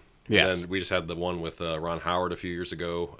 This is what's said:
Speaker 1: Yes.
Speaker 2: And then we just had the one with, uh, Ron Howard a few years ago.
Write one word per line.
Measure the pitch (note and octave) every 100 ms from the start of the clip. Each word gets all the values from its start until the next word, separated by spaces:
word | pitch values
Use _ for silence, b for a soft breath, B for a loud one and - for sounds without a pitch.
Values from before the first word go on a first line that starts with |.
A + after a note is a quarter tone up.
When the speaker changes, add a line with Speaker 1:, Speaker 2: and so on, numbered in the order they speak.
| - _ -
Speaker 1:
Yes. | G2+ D#2+
Speaker 2:
And | F2+
then | F2
we | F#2+
just | F2
had | F#2 E2
the | E2+
one | F2+ F2
with, | E2 -
uh, | E2+ D#2
Ron | E2+ E2
Howard | E2 F2+ F2+
a | E2+
few | F#2
years | F2 F2
ago. | E2 E2+ E2+ F2